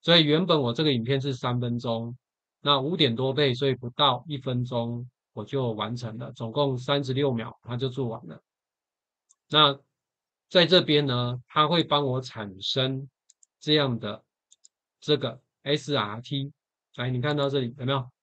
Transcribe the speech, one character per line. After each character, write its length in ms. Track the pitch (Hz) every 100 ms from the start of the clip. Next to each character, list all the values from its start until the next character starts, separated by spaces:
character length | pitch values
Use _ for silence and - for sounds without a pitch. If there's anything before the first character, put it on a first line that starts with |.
所 160 | - 170
以 60 |
原 240 | 151 151 180
本 140 | 160
我 120 | 123
这 120 | 120
个 80 | 156
影 100 | 127
片 180 | 113 139
是 140 | 135
三 240 | 127 127 123
分 180 | 120 120
钟， 400 | 120 113 117 120 _ _ _ _
那 200 | 143 143
五 160 | 135 175
点 200 | 147 113
多 160 | 131
倍， 200 | 131 143
所 140 | 123 139
以 80 |
不 160 | 127 123
到 340 | - 147 127 -
一 100 | 147
分 260 | 127 123
钟 460 | 123 123 117 120 123 _ _
我 120 | -
就 280 | 104 139 123
完 240 | 107 107 120
成 200 | 120 107
了， 120 | 123
总 200 | - 113
共 260 | 113 143 127
三 240 | 127 143
十 100 | 127
六 200 | 131 143
秒 260 | 117 113 -
它 140 | - 120
就 120 | 131
做 180 | 127 123
完 180 | 110 -
了。 120 | - _ _ _ _ _ _ _ _ _ _ _
那 320 | 147 147 139 _ _ _ _ _ _ _
在 160 | 185
这 160 | 170 180
边 240 | 143 147 143
呢， 360 | 123 123 123 -
它 180 | - 151
会 160 | 170
帮 240 | 151 147 143
我 140 | 127
产 400 | 127 - 104 95
生 480 | - 139 131 135 135 _ _ _ _ _
这 160 | -
样 240 | 151 139 117
的 240 | 107 104 _ _ _ _ _ _ _ _
这 160 | - 147
个 240 | 123 117 _ _
S 340 | 143 147 - 135
R 240 | 104 107
T。 320 | 127 139 139 - _ _ _
来， 160 | - 123
你 100 | 127
看 160 | 139 147
到 120 | 139
这 100 | 139
里 160 | 123 123
有 80 |
没 60 | 127
有？ 180 | 139 127 _